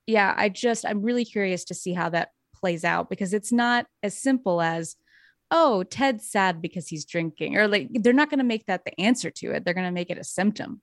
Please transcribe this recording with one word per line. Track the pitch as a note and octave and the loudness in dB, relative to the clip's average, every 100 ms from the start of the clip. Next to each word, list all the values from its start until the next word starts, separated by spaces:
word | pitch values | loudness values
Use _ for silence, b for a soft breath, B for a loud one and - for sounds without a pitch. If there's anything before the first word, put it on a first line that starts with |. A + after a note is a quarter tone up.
| - | 0
yeah, | A3 G3 - | 2 4 2
I | G#3 | 0
just, | F#3+ A#3+ A3+ | 2 0 0
I'm | - G#3 | -2 -2
really | G#3+ B3 | 0 0
curious | A3+ G#3+ G3 F3+ - | -2 -2 -2 -2 -6
to | |
see | F3+ F#3+ | -8 -6
how | F3+ E3 | -2 0
that | E3+ - _ _ | 0 -4 _ _
plays | - F#3 E3 | -4 -2 0
out, | E3+ E3+ E3+ | 0 0 -2
because | F#3+ F#3+ | -4 -2
it's | G#3 G3+ | -2 0
not | A#3+ A#3+ A#3+ - - | 0 2 0 -2 -8
as | G#3 - | -8 -2
simple | C4+ C4 G#3 F3 | 0 0 2 0
as, | E3 E3 E3 - b b b b - | 0 -2 -6 -12 b b b b 0
"Oh, | E4 D#4 G3+ | 4 4 4
Ted's | F#3 - C4+ A3 - | -2 0 0 0 -2
sad | G#3 F#3+ E3 | 0 2 0
because | E3 F3+ - | -6 -8 -10
he's | D#3 | -10
drinking," | - E3+ E3 - D3+ - | -6 -4 -4 -4 -2 2
or, | G#3+ | 4
like, | G3+ C3 | 2 0
they're | A3+ A#3+ | 2 4
not | B3+ D4 | 6 4
gonna | C#4+ | 2
make | B3 A3 - | 0 0 -2
that | F#3 | -6
the | - - | -4 0
answer | G3+ B3 E3 | 2 2 -2
to | - - | -6 -4
it. | - | -4
They're | - | -2
gonna | F3 F#3 | -2 -2
make | F3 F3 | -4 -4
it | F3 | -8
a | |
symptom | - - G3+ G#3+ - - | -8 0 0 0 -8 -12